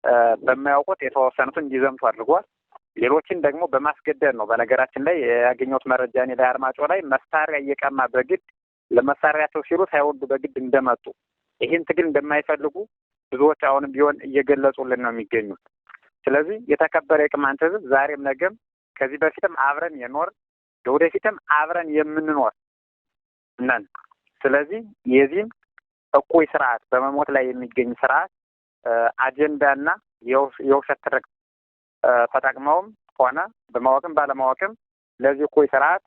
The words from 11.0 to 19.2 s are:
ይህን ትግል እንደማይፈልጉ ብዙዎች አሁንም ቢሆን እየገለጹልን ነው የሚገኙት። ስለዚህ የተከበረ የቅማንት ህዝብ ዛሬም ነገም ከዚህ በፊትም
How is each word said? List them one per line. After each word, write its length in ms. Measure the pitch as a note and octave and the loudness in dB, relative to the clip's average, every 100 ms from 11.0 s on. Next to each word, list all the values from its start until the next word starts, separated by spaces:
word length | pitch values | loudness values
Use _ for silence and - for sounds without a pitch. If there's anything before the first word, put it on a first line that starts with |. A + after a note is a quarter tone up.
| - - _ _ _ _ | -4 -20 _ _ _ _
ይህን 220 | B2+ E3 | -2 -2
ትግል 220 | D#3+ E3 | -2 -2
እንደማይፈልጉ 680 | E3 D3 D3 D3 D3+ D3+ D3 F3+ A3 _ _ _ _ | 2 0 0 -2 0 -4 -4 -8 -14 _ _ _ _
ብዙዎች 300 | B2+ D3 D3+ | 2 2 4
አሁንም 280 | C#3+ C#3 C#3 | 0 0 -2
ቢሆን 260 | C3 D3 C#3+ | 0 0 0
እየገለጹልን 760 | C#3 C3+ C3+ C#3 C#3 C3+ C3 B2 | -2 -2 2 2 2 0 -4 -2
ነው 100 | A#2+ | -4
የሚገኙት። 500 | A#2 G#2+ A#2 G#2 F#2+ _ _ _ - _ _ | -6 -4 -4 -4 -12 _ _ _ -20 _ _
ስለዚህ 320 | - C#3 D#3 D3 B3 | 0 0 0 -8 -2
የተከበረ 520 | D3 D#3+ E3 C#3+ D#3 | 0 2 0 2 2
የቅማንት 420 | D3 D3 C#3 C#3 | 2 0 -2 0
ህዝብ 200 | D#3+ G#3 C#3 | -2 -2 0
ዛሬም 320 | C3+ C#3+ C#3+ | 2 2 -4
ነገም 300 | C#3 C3+ F3+ A3 _ _ _ | -6 -4 -4 -6 _ _ _
ከዚህ 240 | - C3+ | -6 -6
በፊትም 340 | C#3+ | 0